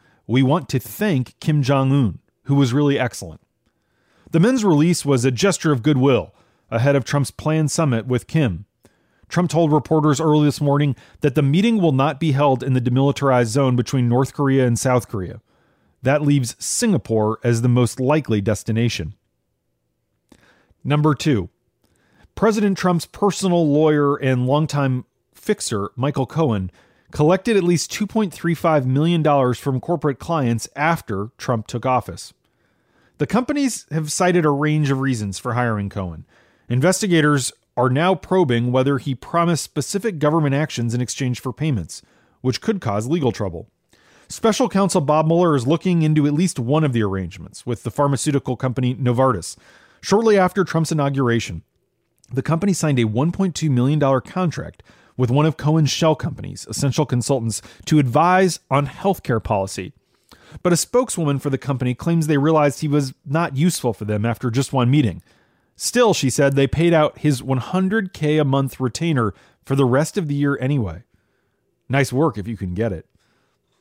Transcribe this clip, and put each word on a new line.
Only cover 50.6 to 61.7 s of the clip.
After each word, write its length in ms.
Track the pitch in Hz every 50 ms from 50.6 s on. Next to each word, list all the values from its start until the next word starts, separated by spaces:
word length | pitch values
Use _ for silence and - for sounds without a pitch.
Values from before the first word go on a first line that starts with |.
| 180
Trump's 280 | - - 165 160 - 160
inauguration, 720 | 151 143 143 139 135 135 120 117 117 - - 87 82 - _ _ _ _ _ _ _ _ _ _ _ _ -
the 120 | 123 131 -
company 300 | - 156 165 196 202 175
signed 260 | - - 156 139 123
a 60 | 117
one 260 | 107 104 117 147 170
point 240 | 175 - 196 185 147
two 160 | - 156 156
million 280 | 131 123 123 135 151 151
dollar 220 | 143 135 135 127
contract 600 | - - - 185 180 165 - - 82 82 - - - _ _ _ _ _ _
with 140 | - 127 113
one 160 | 123 143 151
of 100 | 156 -
Cohen's 340 | - - 147 160 160 151 135
shell 260 | - - 170 160 156
companies, 500 | - - 170 - - 98 92 95 - - -
Essential 380 | 113 - 143 135 123 - 151
Consultants, 560 | - 131 120 113 - 139 127 117 113 104 - - - - - -
to 140 | - 156 151
advise 600 | 139 123 117 147 165 180 185 185 190 185 - - _ -
on 160 | 127 139 143
healthcare 560 | 135 - - - 196 185 - - - 123 110 -
policy. 500 | - 110 98 95 101 - - 92 - - _ _ _ _ _ _ _ - - _ - - - -
But 100 | 180 175
a 40 |
spokeswoman 600 | - - - - 247 262 - - 180 160 143 143 135
for 120 | - 147
the 80 | 135 131
company 360 | - 143